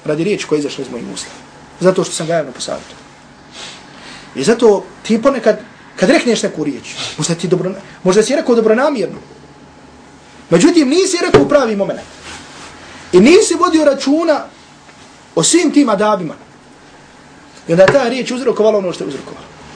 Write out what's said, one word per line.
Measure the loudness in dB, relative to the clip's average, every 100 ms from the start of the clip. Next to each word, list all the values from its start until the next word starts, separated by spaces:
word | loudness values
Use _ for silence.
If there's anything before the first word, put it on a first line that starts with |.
| -8
„Radi | -4
riječi | -2 -4 -4
koja | -4
je |
izašla | -4 -8
iz | -10
mojih | -10 -12
usta. | -14 -14 -18 -20 -20 -20 -2
Zato | 0 0
što | -4
sam | -6 -4
ga | -4
javno | -6
posavjetao.” | -10 -10 -12 -14 -20 -20 -20 -20 -20 -20 -20 -20 -20 -20 -20 -20 -20 -16 -4
I |
zato | 0 4 4 2 -2 -16
ti | -4 0
ponekad, | 0 2 0 -2 -6 -20 -20 -2
kad | 2
rekneš | 2 2 -2
neku | -4 -4
riječ, | -6 -8 -12 -14 -12 -8
možda | -6 -4
ti | 0
dobro, | -2 -2 -8 -16 -6
možda | 0 2
si | 2
je | 0
rekao | 2 2
dobronamjerno. | 2 2 2 -2 -6 -8 -18 -20 -20 -20 -20 -20 -20 -20 -20 -20 -20 -20 -2
Međutim, | 2 4 4 2
nisi | 0 0 -2
je | 2
rekao | 2
u | 4
pravi | 2 2 -2
moment. | -4 -6 -12 -20 -18 -18 -20 -20 -20 -20 -20 -20 2
I | 4
nisi | 6 6 4
vodio | 0 2 4 2
računa | 2 0 0 2 -2 -4 -18 -20 -20 -20 -20 -20 -20 -6 -2
o |
svim | 2 2 2
tim | 2 2
adabima. | 2 0 0 -4 -12 -20 -20 -20 -20 -20 -20 -20 -20 -20 -20 -20 -20 -4
I |
onda | 2 4
ta | 4 0
riječ | -4 -6
uzrokovala | -4 -4 0 2 0
ono | -4
što | -6
je | -10
uzrokovala. | -10 -14 -18 -20 -20 -20